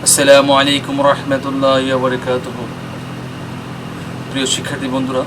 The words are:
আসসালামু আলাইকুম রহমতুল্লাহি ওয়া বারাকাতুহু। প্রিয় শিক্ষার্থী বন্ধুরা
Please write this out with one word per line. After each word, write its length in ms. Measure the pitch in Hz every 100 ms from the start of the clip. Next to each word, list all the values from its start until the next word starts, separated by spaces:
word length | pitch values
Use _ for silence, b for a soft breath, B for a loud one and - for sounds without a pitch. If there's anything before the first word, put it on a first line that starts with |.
| 127 -
আসসালামু 360 | 139 139 139
আলাইকুম 500 | 135 143 139 127 139
রহমতুল্লাহি 880 | 139 135 131 135 135 135 135 135 131
ওয়া 60 | 131
বারাকাতুহু। 640 | 127 127 131 127 127 120 120 - - - - - - - - - - - - - - - -
প্রিয় 160 | 135 131
শিক্ষার্থী 420 | - - 139 131
বন্ধুরা 340 | 131 131 131